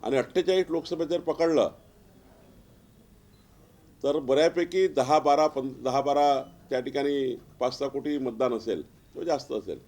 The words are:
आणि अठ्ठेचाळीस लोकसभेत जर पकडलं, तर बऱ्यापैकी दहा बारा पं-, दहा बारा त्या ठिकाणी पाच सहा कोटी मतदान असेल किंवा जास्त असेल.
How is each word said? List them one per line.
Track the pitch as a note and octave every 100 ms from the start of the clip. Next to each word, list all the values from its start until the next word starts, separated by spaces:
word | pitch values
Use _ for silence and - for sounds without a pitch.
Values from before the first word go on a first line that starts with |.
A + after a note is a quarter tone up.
आणि | A2+ C3+
अठ्ठेचाळीस | B2 F3+ F3 F#3 F3+
लोकसभेत | E3 D#3 E3+ D#3+
जर | E3+
पकडलं, | E3+ D3+ E3 D3+ F#2+ - - _ - - - - - - - - - - - - _ _ _ - - - - _
तर | C3+ D3
बऱ्यापैकी | C3 C3+ E3 E3+ F3 F#3 F#3+
दहा | C#3 B2+ D#3
बारा | D3 C#3+ D#3
पं-, | C#3 C3+ B2+
दहा | B2 C3
बारा | C#3 C#3+ C#3+ C3+ - - -
त्या | C3
ठिकाणी | A#2+ C#3+ C#3+ C#3+ C3 A#2 - -
पाच | B2 B2+
सहा | C#3
कोटी | C3+ D3 D3
मतदान | C3 A2+ B2+
असेल | A2+ A2 F2
किंवा | D2 - _ - E3+
जास्त | C#3+ -
असेल. | A2 F#2 D2+